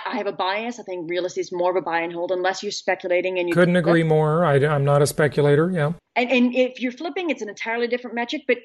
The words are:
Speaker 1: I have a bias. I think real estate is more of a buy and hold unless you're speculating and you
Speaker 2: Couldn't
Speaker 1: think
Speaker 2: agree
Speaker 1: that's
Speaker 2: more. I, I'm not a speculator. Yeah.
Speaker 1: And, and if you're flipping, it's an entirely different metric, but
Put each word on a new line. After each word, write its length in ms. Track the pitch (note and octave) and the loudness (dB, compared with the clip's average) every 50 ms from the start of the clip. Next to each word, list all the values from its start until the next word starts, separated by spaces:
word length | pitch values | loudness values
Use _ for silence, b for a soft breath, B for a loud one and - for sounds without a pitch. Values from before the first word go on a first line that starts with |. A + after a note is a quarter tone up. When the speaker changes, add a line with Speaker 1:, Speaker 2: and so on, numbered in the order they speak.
| - | -2
Speaker 1:
I 100 | G3 F3+ G3 | -4 -6 -4
have 100 | G#3 G3+ | -4 -4
a 40 | F#3+ | -4
bias. 460 | E3 F#3+ F#3 G3 G#3 A3+ A#3+ A#3+ A3 | -2 -2 -2 -2 -2 -4 -6 -8 -10
I 60 | G3 | -10
think 260 | - F#3 F3+ E3+ D#3+ | -10 -8 -8 -6 -4
real 140 | F3 F3+ F3 | -4 -4 -4
estate 140 | F3+ F3+ F#3+ | -4 -4 -6
is 100 | F3+ - F#3 | -6 -6 -4
more 180 | F3 F3 F3+ | -2 0 0
of 60 | F3+ | 0
a 60 | F#3 D3+ | 0 -2
buy 180 | F3 E3 E3+ E3 | -2 -2 -2 -2
and 100 | E3+ E3+ | -4 -4
hold 180 | E3+ F3 F3+ | -6 -4 -4
unless 320 | F#3 F3+ F3+ F#3 F#3+ - - | -2 -2 0 -2 -2 -2 -6
you're 80 | G#3 | -8
speculating 680 | F#3 - - - F#3 F#3 - F#3 F3+ F3+ F3 F#3 F#3 F3+ | -10 -6 -4 -4 -4 -4 -2 0 0 0 0 0 -2 -2
and 80 | F3 F3 | -2 0
you 60 | E3 | 2
Speaker 2:
Couldn't 200 | E3+ F3+ F3 F3 | 4 4 4 4
Speaker 1:
think 100 | F3+ E3 E3 | 2 2 4
Speaker 2:
agree 140 | E3+ E3 E3 | 2 4 4
Speaker 1:
that's 60 | D#3+ | 4
Speaker 2:
more. 360 | D#3 D#3 D#3 D3+ D3+ E3 F3+ | 2 2 4 2 2 2 2
I, 200 | D#3+ C#3+ C#3 C3 | 4 4 4 4
I'm 200 | D3+ D#3 C#3+ C#3 | 2 2 2 2
not 180 | C#3+ C#3+ C#3+ D3 | 4 4 4 4
a 40 | C#3 | 2
speculator. 600 | - - D#3 C#3+ - - C#3+ D3 D3 C#3+ D#3+ F3+ F#3 | 2 2 0 2 2 2 4 4 4 4 4 2 0
Yeah. 200 | E3+ D3 D3 E3+ - - _ _ | 0 0 -2 -2 -6 -10 _ _
Speaker 1:
And, 160 | A3+ B3 B3 | -2 0 2
and 240 | C4 B3 B3 B3 B3 | 4 4 4 4 4
if 260 | B3+ B3+ B3 B3+ - | 2 2 2 0 -4
you're 120 | A3 B3+ A#3+ | -6 -6 -6
flipping, 380 | - D#4+ F4 - F#4+ F4+ E4 | -6 -8 -6 -6 -4 -4 -4
it's 100 | B3+ - A3 | -4 -4 -6
an 60 | G#3 | -10
entirely 380 | G3 - - A#3 A3+ A#3+ A#3+ A#3 | -10 -8 -6 -4 -2 -2 -2 -2
different 260 | A#3+ B3 B3 A#3+ G#3 | -2 -4 -6 -8 -6
metric, 280 | A#3 A#3+ A#3+ - D4+ - | -6 -4 -4 -6 -4 -2
but 120 | - A#3+ A#3+ - | 0 -2 -2 -2